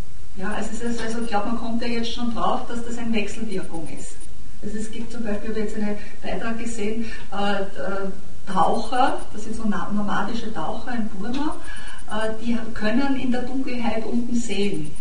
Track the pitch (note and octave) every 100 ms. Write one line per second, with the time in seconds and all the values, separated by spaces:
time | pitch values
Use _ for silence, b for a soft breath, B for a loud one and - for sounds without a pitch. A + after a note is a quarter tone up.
0 | - - - F#3+ G3 G#3+ G#3 A3+ A#3 A#3
1 | A3+ A#3 A#3 G#3 A3 A#3 A#3 A#3 A#3+ A#3
2 | A#3 - A#3+ A3+ - - - A#3+ A#3 A#3
3 | A#3 G#3+ G3+ - G#3 F#3 - E3 D3+ -
4 | - - - - - - G#3+ G#3+ G#3 A#3
5 | A#3 A3+ G#3+ G#3 A3 G#3+ G#3 G#3+ G#3 G#3
6 | B B G#3 - A#3 A3+ A#3 A3 G#3+ A#3
7 | A3+ B B G3 G3+ G3 F#3+ - F#3+ F#3+
8 | G3 - - - - F#3 - A#3 - B3
9 | C#4+ - - G#3+ A3 G#3+ G#3+ F3+ - G#3
10 | G3+ G3 G3+ A#3 - E3 D#3+ A3+ - A#3+
11 | G#3 F#3+ A3+ C#4 D4+ - B B B B
12 | - G#3+ A3 G#3+ A#3 A3+ A3+ G3+ G#3+ A#3+
13 | C#4 B3+ B3+ B3 B3 C4+ B3+ A#3+ A3+ A3+
14 | A#3 A#3+ - A#3 - G3 G3+ D#3 D3+ -